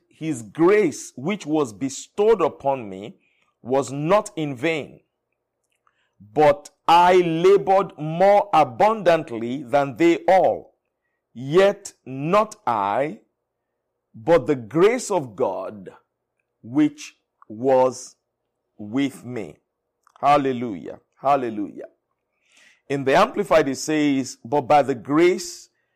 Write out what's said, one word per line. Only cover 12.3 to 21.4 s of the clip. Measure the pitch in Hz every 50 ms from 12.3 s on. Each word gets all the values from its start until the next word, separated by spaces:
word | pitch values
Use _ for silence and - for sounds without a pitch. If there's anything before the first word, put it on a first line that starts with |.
| 180 208 220 214 - - _
I, | 123 120 110 98 101 101 117 139 156 196 233 _ _ _ _ _ _ _ _ _ _ _ _ _ _ _ _ _ _ _
but | 113 110 151 165 165 127 147
the | 151
grace | 131 117 101 98 160 185 208 233 254 - -
of | 208 180 147 123 101
God | 92 123 107 95 92 95 92 107 104 92 - - _ _ _ _ _ _ _ _ _ _ _ _ _
which | - 113 120 147 151 147 147 - - - - _ _ _ _ _ _ _
was | 110 107 123 135 135 127 127 131 120 120 - - - _ _ _ _ _ _ _ _ _ _ _ _ -
with | 107 104 107 135 139 135 - - -
me." | 117 123 117 101 78 73 _ _ _ _ _ _ _ _ _ _ _ _ _
Hallelujah. | - 139 143 147 139 135 131 120 123 120 101 85 69 - - - _ _ _
Hallelujah. | _ - 135 143 143